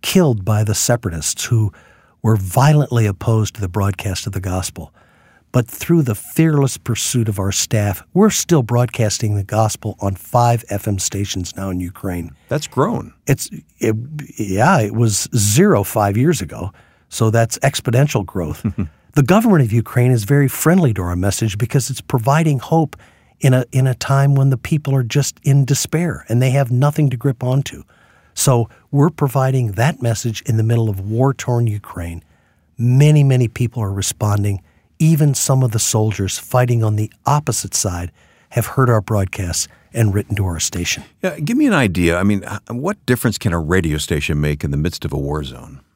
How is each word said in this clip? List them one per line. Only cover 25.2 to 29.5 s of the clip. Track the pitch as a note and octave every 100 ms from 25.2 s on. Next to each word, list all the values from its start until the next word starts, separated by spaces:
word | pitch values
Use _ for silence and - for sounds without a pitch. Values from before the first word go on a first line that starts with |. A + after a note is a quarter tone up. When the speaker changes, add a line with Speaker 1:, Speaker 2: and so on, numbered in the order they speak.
| C#3+ -
Speaker 1:
in | - C#3+ B2+
despair | C#3+ - D#3 F3 D#2+ -
and | A#2+
they | C3
have | C3+ C3
nothing | B2 D3 D3 D3
to | A#2+
grip | C#3 B2+
onto. | B2 C3+ C#3 - - _ _ _ _
So | - - B2 A2+ _ _
we're | C#3+ D#3
providing | - C#3+ C#3 C3